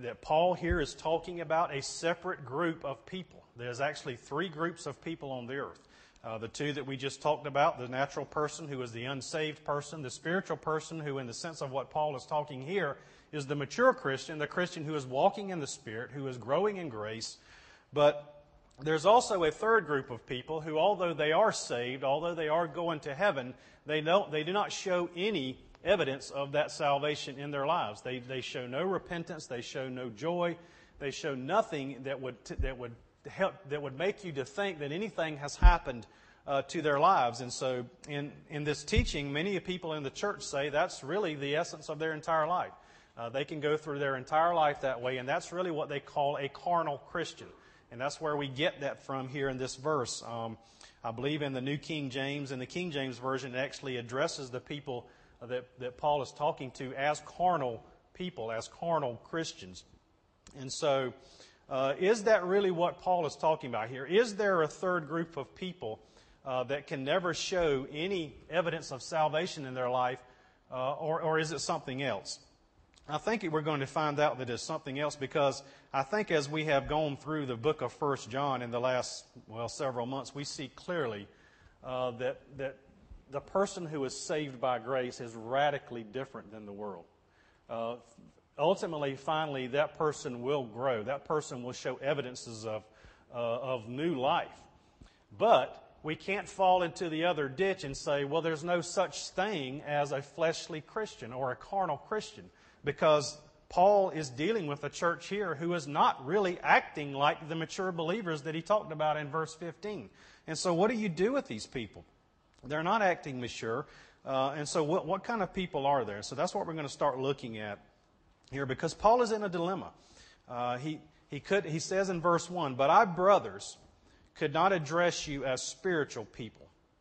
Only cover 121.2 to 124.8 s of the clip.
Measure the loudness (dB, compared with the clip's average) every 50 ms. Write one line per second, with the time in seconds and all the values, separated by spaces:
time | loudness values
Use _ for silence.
121.2 | _ -10 -10 -8 -2 0 2 2 2 0 -2 -4 -2 0 0 2 2 2 0 2
122.2 | 4 4 4 4 2 -2 -4 -2 -2 0 2 4 6 8 8 8 8 6 4 4
123.2 | 6 8 8 8 6 2 -8 -10 -12 -14 -14 -16 -20 -20 _ _ _ _ _ _
124.2 | _ _ -6 -2 -2 0 2 4 4 4 4 2